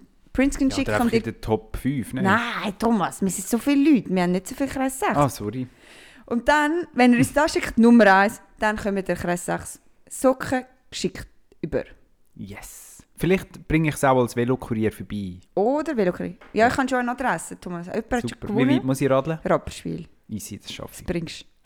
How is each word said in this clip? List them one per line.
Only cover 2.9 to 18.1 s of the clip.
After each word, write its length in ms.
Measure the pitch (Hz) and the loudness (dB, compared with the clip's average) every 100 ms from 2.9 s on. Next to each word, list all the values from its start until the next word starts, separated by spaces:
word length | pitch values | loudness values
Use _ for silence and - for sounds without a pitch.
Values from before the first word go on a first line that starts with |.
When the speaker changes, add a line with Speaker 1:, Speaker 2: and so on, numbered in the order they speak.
| 226 156 - | 0 0 -2
Speaker 1:
wir 80 | 196 | -4
sind 180 | 180 - | -4 -4
so 100 | 233 | -2
viele 320 | 277 285 285 269 | 2 2 4 4
Leute, 180 | - | 2
wir 100 | 185 | 0
haben 100 | 175 | 0
nicht 160 | 180 - | 0 -4
so 60 | - | -6
viel 120 | 269 | -6
Kreis 320 | 269 269 - | -2 -4 -2
sechs. 160 | 415 185 | -2 2
Speaker 2:
Ah, 140 | 143 | 0
sorry. 380 | - 104 127 127 - - - - - - | 0 -6 -6 -10 -12 -20 -20 -20 -20 -6
Speaker 1:
Und 240 | 240 233 | -2 2
dann, 360 | 302 294 339 330 - | 2 2 -2 -4 4
wenn 180 | 247 | 4
ihr 60 | 240 | 6
uns 120 | 262 | 2
da 160 | - 311 | 2 0
schickt, 300 | 349 - - | 0 -4 4
Nummer 360 | 233 240 208 | 6 8 8
eins, 280 | 190 202 - - - | 8 6 0 -16 -4
dann 160 | 220 214 | -4 -2
können 220 | 214 196 | -2 -4
wir 60 | |
den 120 | 190 175 | -2 -4
Kreis 300 | 175 180 - | -2 -4 -4
sechs 340 | 170 - - _ _ _ | -6 -6 -16 _ _ _
Socken 560 | - 262 262 - 262 247 _ _ | 0 0 2 -2 -4 -4 _ _
geschickt 360 | - 180 - - _ _ _ | -6 -6 -6 -14 _ _ _
über. 240 | 160 143 - - _ _ _ - | -6 -6 -6 -14 _ _ _ -16
Speaker 2:
Yes. 560 | 101 101 - - - - _ - | -14 -14 -18 -20 -20 -20 _ -4
Vielleicht 480 | 160 185 - - - | 0 0 -2 -16 -2
bringe 220 | 156 160 | 2 2
ich 80 | 139 | 2
es 80 | |
auch 160 | 139 131 | 4 4
als 160 | 120 120 | 2 0
Velokurier 560 | 120 127 - 110 110 | 0 0 -2 -2 -2
vorbei. 480 | - 95 104 95 90 _ | -2 -8 -8 -8 -10 _
Speaker 1:
Oder 420 | - 214 285 311 269 | -2 0 0 -2 0
Velokurier. 380 | 185 175 175 180 - | 0 0 -8 -10 -8
Ja, 160 | - 233 | 2 2
ich 60 | |
Speaker 2:
Ja. 40 | 247 | 2
Speaker 1:
habe 120 | 262 | -2
schon 80 | 254 | -2
eine 120 | 240 | -2
Adresse, 460 | 254 254 170 - 180 | -4 -2 -4 -6 -14
Thomas. 280 | 185 175 175 | -12 -10 -6
Jemand 240 | 208 - | -8 -4